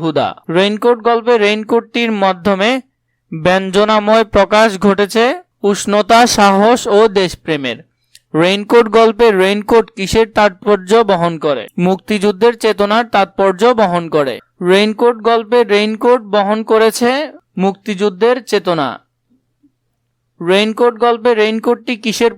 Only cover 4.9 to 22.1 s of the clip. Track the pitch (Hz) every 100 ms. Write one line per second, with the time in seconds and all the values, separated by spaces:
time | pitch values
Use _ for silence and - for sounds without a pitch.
4.9 | 196 196 220 240 359 - _ 202 196 -
5.9 | 208 208 226 240 - 202 196 220 247 -
6.9 | 202 220 196 180 - - 147 127 120 -
7.9 | _ _ _ _ 151 175 202 202 233 220
8.9 | 220 226 214 233 190 185 208 202 233 220
9.9 | - 185 226 220 220 208 180 208 202 185
10.9 | 226 208 175 170 160 151 127 101 - 180
11.9 | 190 - 214 208 185 233 226 220 196 202
12.9 | 220 233 202 196 - 196 180 233 226 190
13.9 | 175 165 156 135 104 - - 180 190 214
14.9 | 208 240 226 214 233 214 247 208 202 214
15.9 | 214 240 254 202 208 196 220 214 220 220
16.9 | - 240 269 285 302 _ - 190 190 -
17.9 | 185 208 180 226 247 - 202 175 160 131
18.9 | - _ _ _ _ _ _ _ _ _
19.9 | _ _ _ _ - 170 196 214 208 240
20.9 | 220 240 233 240 220 214 220 240 240 247
21.9 | 220 220